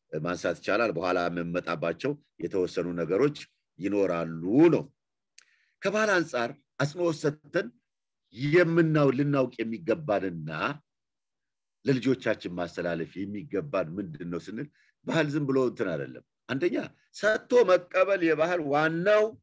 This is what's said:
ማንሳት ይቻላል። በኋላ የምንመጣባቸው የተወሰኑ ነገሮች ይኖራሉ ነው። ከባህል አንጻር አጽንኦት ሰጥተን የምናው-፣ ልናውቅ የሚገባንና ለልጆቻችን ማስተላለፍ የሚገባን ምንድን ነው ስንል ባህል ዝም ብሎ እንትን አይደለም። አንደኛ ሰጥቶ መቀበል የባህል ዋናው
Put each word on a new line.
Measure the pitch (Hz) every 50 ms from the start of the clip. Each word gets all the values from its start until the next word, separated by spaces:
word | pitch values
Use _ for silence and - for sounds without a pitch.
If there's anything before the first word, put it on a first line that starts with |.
| _ _ -
ማንሳት | 78 76 85 87 82 - 92 85
ይቻላል። | - - - 95 107 117 107 87
በኋላ | 82 90 90 90 90 87
የምንመጣባቸው | 87 85 87 85 85 85 90 87 82 85 82 73 85 82 - - 135 147 147 _ _ _ -
የተወሰኑ | - 85 90 95 90 85 - 95 85 87 87
ነገሮች | 85 82 78 90 101 135 147 147 - - - _ _ _ _ _ -
ይኖራሉ | 85 98 101 101 98 92 87 85 82 80 82 80 82 90 110 139 165 175
ነው። | 151 110 73 - _ _ _ _ _ _ _ _ _ _ - _ _ _ _ _ _ _ -
ከባህል | 196 190 214 220 214
አንጻር | 196 180 160 151 - 120 117 120 139 - _ _ _ -
አጽንኦት | 139 147 - 180 175 170 160 151
ሰጥተን | - 147 143 - _ - - 170 196 240 - _ _ _ _ _ _ _ _ _ _ _ - 110 131 147
የምናው-፣ | 147 180 175 165 165 170 170 160 156 151 147 139 127
ልናውቅ | 127 143 147 143 139 131 120 -
የሚገባንና | - 113 113 113 104 82 92 113 95 151 147 104 95 90 95 85 82 76 78 80 78 95 120 147 156 _ _ _ _ _ _ _ _ _ _ _ _ _ _ _ _ _ _ _ _ -
ለልጆቻችን | 123 139 127 - 135 127 - - 117 107 - - 98 87
ማስተላለፍ | 87 87 85 - - 85 87 85 82 82 76 -
የሚገባን | 87 101 101 104 104 92 - - 98 82 73 71 95 90 78 82
ምንድን | 98 101 87 78 - 87 85
ነው | 87 85
ስንል | 80 - 104 117 147 - _ _ _ _ _ _ -
ባህል | - 131 165 156 151
ዝም | 139 156 147
ብሎ | 131 135 135 131
እንትን | 123 104 - 113 95
አይደለም። | 82 73 67 64 62 60 - _ _ _ _ -
አንደኛ | 120 135 156 180 233 320 220 - - _ _ _ -
ሰጥቶ | - - 208 214 247 - - 254 247 233
መቀበል | 180 180 175 175 - - 185 185 190 196 190 170
የባህል | 165 156 147 156 175 180 180 156
ዋናው | 139 139 147 156 160 165 165 175 202 208 214 214 220 220 120